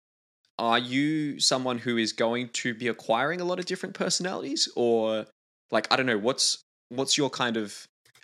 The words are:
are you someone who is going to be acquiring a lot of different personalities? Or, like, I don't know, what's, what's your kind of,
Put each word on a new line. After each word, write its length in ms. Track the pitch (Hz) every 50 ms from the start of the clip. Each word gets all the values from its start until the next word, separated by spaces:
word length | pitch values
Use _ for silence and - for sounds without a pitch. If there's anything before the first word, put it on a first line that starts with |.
| _ _ _ _ _ _ _ _ _ _ _ -
are 200 | 113 117 117 120
you 580 | 123 123 127 135 143 151 156 156 151 147 - -
someone 400 | - - 139 131 127 127 123 117
who 180 | 113 127 120
is 160 | 117 113 101 -
going 360 | - 117 113 117 123 123 117
to 260 | - - - 127 117
be 140 | 107 120 117
acquiring 520 | 110 - - - 113 113 135 151 170 180
a 40 | 175
lot 160 | 175 180 180
of 60 | 180
different 280 | - 180 - - 190 196
personalities? 760 | - 190 185 - - 175 185 190 - 123 269 285 320 - - -
Or, 520 | - 120 117 117 113 110 110 110 110 107 - _ _ _ _ _ _ _ -
like, 160 | 120 110 107 - 120
I 40 |
don't 100 | 135 127
know, 120 | 127 117 104
what's, 400 | 101 120 139 - - - - - - _ _ _ _ -
what's 280 | 120 127 135 135 -
your 140 | - 143 127
kind 260 | - - 127 120 113
of, 300 | 113 107 101 - - - - _ _ _ _ _ -